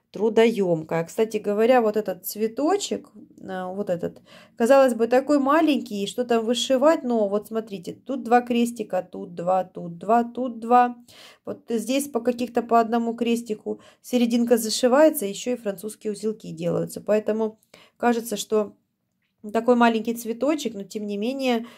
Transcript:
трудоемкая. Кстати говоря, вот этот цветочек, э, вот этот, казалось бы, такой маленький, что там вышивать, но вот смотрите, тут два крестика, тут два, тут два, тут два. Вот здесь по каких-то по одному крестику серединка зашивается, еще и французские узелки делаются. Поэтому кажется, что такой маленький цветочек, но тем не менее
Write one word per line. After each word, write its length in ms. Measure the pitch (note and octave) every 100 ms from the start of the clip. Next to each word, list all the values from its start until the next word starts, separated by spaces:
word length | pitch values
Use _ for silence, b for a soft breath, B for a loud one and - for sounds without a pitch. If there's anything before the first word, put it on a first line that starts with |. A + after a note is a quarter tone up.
| _
трудоемкая. 920 | F3 A3 G#3+ A3+ A3 F#3 D#3+ D#3 E3
Кстати 340 | E3+ - A3+ G#3+
говоря, 440 | G3 G#3 A3+ B3+
вот 160 | A3 G#3+
этот 280 | G#3 F3+ -
цветочек, 840 | G#3 A3 A3+ D4+ G4+ - G3+ G3 G#3+ - -
э, 240 | - F#3 F#3
вот 240 | F#3+ G#3
этот, 320 | F3 E3+ - B B B -
казалось 380 | A#3 C#4 C4
бы, 140 | A3+ A3+
такой 320 | B3 C#4+ D4
маленький, 680 | C4 D#4 D#4 B3+ A#3 G#3 G3
что 180 | - A#3+
там 200 | A#3 A3+
вышивать, 580 | A#3+ - C4 D4 D#4+
но 240 | B3 A#3 G3+
вот 200 | G3+ G#3
смотрите, 460 | A3+ A3 G3 E3+
тут 300 | - - C#4
два 180 | A3 A#3+
крестика, 600 | A#3+ A#3+ A#3 A#3 G#3+ F#3 F3+
тут 220 | G3 F#3+ F3
два, 280 | F3 F#3
тут 340 | F#3 - F3 E3+
два, 260 | F#3+ A#3
тут 360 | A#3 A#3+ B3+ A3+
два. 360 | A3+ B3 B3 A#3+ B B B B -
Вот 200 | G3+ -
здесь 380 | A#3 G#3 C4+ C#4+
по 120 | A#3+
каких-то 420 | A#3+ A#3+ A#3+ A#3+
по 160 | A#3 A#3
одному 340 | A3+ A#3 A#3 A#3
крестику 640 | A#3+ A#3 A#3+ G#3+ G#3+ G#3+ B B
серединка 560 | - B3 A#3 A#3+ A#3+ A#3
зашивается, 680 | A3+ - B3+ C4+ D#4 D4+ G3+
еще 260 | G3 B3
и 20 | B3
французские 580 | G#3 F#3 G#3+ - G#3+
узелки 380 | G3+ A3 G#3+ F3
делаются. 500 | D#3+ E3+ E3 E3 F3
Поэтому 580 | F#3 G#3+ G#3+ G#3+ A3 - _ b b -
кажется, 400 | A#3+ A#3 A3+ G#3
что 360 | - G#3+ G3+ - _ _ _ _ _ _ G#3
такой 220 | A3+ A#3 A#3+
маленький 400 | A#3 A3 A3 A#3
цветочек, 580 | A3 A3+ C4+ D#4+ A3+ G3
но 80 |
тем 220 | G3+ A3 G#3
не 100 | G3+
менее 480 | A3 C4+ C4 A#3 A#3